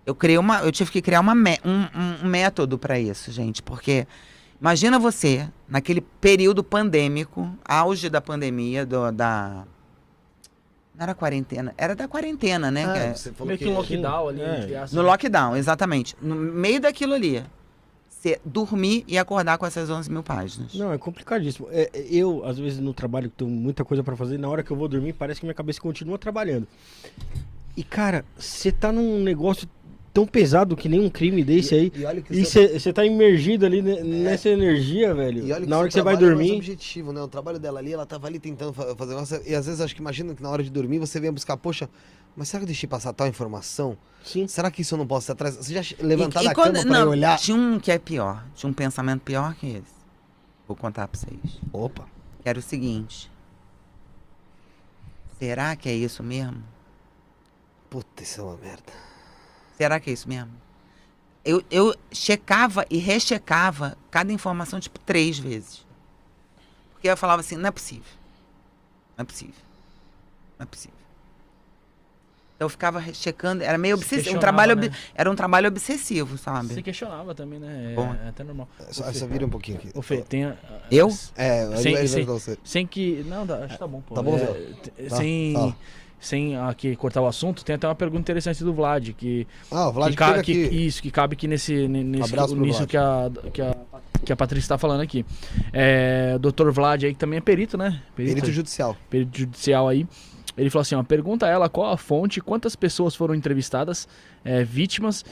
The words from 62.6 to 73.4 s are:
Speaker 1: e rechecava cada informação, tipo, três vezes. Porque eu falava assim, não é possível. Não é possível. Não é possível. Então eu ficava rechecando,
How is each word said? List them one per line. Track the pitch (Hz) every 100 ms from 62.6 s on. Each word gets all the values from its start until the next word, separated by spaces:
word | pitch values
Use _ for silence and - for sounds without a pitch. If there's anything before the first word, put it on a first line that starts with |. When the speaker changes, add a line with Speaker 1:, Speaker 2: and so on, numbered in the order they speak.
| 240 196 -
Speaker 1:
e | 165
rechecava | 180 214 - 220 - 165 185 143 139 - -
cada | 160 190
informação, | 214 190 175 170 190
tipo, | - -
três | - 175 160 143
vezes. | 131 110 101 - - - _ _ _ _ _ _ _ _ _
Porque | - 185
eu | 185
falava | 185 170
assim, | 160 160
não | 196
é |
possível. | - - 117 - - - _ _ _ _ _ _ _ _ -
Não |
é | 123
possível. | - - - - _ - - - - - - - -
Não |
é | -
possível. | - - - - - - _ - _ _ _ _ _ _ _ _ _ _ -
Então |
eu | 156
ficava | - 175 170
rechecando, | 165 151 175 -